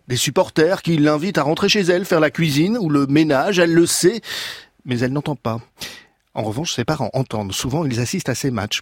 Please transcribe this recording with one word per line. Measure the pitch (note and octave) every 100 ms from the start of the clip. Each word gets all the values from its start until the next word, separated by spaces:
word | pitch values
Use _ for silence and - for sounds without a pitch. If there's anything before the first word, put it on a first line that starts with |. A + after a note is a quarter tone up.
| -
des | B2
supporters | - F#3 F#3 - D#3+ F#3
qui | - D#3+
l'invitent | D3+ D3+ F#3 E3
à |
rentrer | C#3+ E3 G3+
chez | G#3
elle, | F3 F3+ G3
faire | E3+
la | D3+
cuisine | - E3 C#3 F3+ A#3+
ou | E3
le | D3 C3+
ménage, | D3 D#3 C3 F3 F#3
elle | E3+
le | E3 E3+
sait, | - F3+ A3+ - - - - - _ -
mais | B2
elle | B2+
n'entend | C#3+ D3 C#3
pas. | A#2 A2+ - - - - - _ _
En | -
revanche, | A2 A2 E3+
ses | - A#2+
parents | D3+ A2
entendent. | C3 B2+ G#2+ G2+
Souvent, | F#2+ C3 D3
ils | D3+ A#2
assistent | A#2+ F#3+ -
à | A#2+
ces | C#3+
matchs. | A#2 G#2 -